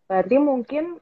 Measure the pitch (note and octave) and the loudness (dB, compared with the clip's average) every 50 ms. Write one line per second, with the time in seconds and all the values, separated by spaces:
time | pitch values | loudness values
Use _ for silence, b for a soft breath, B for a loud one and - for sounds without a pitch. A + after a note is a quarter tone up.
0 | _ - F#3+ F#3+ F#3 F#3+ B3 C#4+ D4 C#4+ C4+ B3 A3 - C4+ D4+ E4 F4 E4+ - | _ -4 -2 0 2 2 2 2 4 2 0 -2 -4 -4 -6 -6 -6 -6 -10 -14